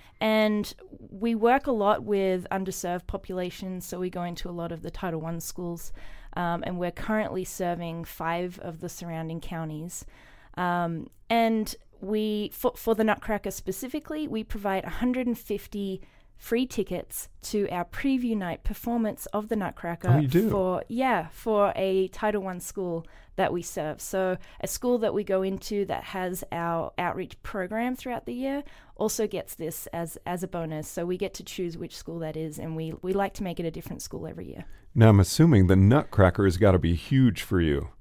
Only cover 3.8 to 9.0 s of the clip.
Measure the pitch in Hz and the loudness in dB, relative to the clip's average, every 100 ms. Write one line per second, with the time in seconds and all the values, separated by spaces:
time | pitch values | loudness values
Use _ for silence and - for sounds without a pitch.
3.8 | - 180 185 180 175 170 180 175 170 165 | -8 -6 -4 -4 -6 -6 -8 -6 -6 -6
4.8 | 175 - 185 160 165 165 - - 175 170 | -8 -6 -4 -4 -6 -6 -8 -8 -6 -6
5.8 | - - - - - - 170 170 - 175 | -8 -8 -10 -14 -10 -4 -2 -2 -4 -4
6.8 | 175 - - 214 208 185 185 - 180 175 | -4 -4 -2 -2 -2 -4 -8 -4 -4 -4
7.8 | 170 165 165 - 165 170 180 180 175 160 | -6 -8 -10 -6 -4 -2 -4 -8 -12 -10
8.8 | 175 - | -10 -10